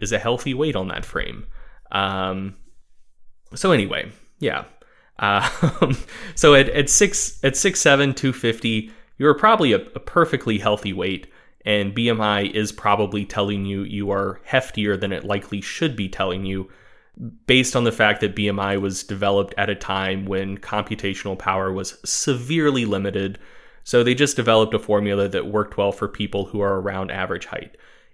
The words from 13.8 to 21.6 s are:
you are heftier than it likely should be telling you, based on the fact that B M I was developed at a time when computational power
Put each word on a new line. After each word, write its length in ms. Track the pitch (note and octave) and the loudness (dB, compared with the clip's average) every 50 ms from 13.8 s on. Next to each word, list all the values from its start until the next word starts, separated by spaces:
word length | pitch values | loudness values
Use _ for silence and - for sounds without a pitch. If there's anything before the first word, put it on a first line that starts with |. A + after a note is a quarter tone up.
you 280 | G2 F#2+ G#2+ G2+ G2+ G2 | -6 -6 -6 -6 -4 -2
are 280 | G2 F#2+ G2 G2 F#2+ - - - | -2 -2 -2 -4 -6 -10 -6 -2
heftier 500 | - C3 - - - G#2+ G#2 G#2 G2+ F#2 | 0 0 0 -2 -4 -2 0 0 0 0
than 140 | G2+ G2 | -2 -4
it 120 | F#2+ D#2+ - | -4 -4 -4
likely 360 | G2+ G2+ G#2 G#2 - G#2+ G2+ | -2 -4 -4 -4 -6 -8 -8
should 360 | - - - - E3 D#3+ B2+ | -8 -8 -6 -4 -2 -2 -2
be 120 | G#2 G2 F2+ | -4 -6 -6
telling 380 | - - F#2+ F#2+ F2+ F#2+ G2 | -4 -4 -2 -2 -2 -4 -4
you, 240 | G2 F#2+ F#2+ F#2 - - - - - - - _ _ - - B2 A#2 - - _ | -4 -4 -6 -6 -8 -12 -20 -20 -20 -20 -20 _ _ -18 -14 -14 -14 -14 -6 _
based 280 | - B2+ C3 B2+ - - | 4 4 4 4 4 2
on 80 | B2+ | 0
the 100 | A#2+ A#2 | 0 2
fact 280 | A2 - A2+ G#2 G#2 - | 2 4 4 4 4 2
that 160 | A2+ G2+ F#2+ | 0 -2 0
B 120 | G#2+ G#2 G2+ | 0 0 0
M 120 | G2 G2 | 0 0
I 160 | G2 G2 G2+ | 0 0 0
was 260 | G2 G2 G2 F#2+ - | 0 -2 -2 -4 -6
developed 520 | - - G#2 F#2+ G2+ G2+ G2+ G2+ G2+ G2 - - | -8 -8 -6 -2 0 2 2 2 0 0 -2 -2
at 100 | G2+ G#2 | -2 -2
a 60 | G2+ | -2
time 500 | - - - F#2+ G2 F#2+ F#2+ F#2+ F#2+ G2 | -4 -4 -4 -2 -2 -2 -2 -4 -4 -4
when 320 | G2 G2 F#2+ F#2+ G2 G2 | -4 -4 -4 -4 -4 -6
computational 800 | G2+ - - - G#2 G2+ - A2 G#2 - G2 F#2+ - - G2+ F#2+ | -10 -8 -6 -4 -4 -4 -4 -6 -6 -4 -6 -6 -6 -6 -8 -8
power 360 | F#2 - F#2+ F#2+ F#2+ | -4 -2 -2 0 0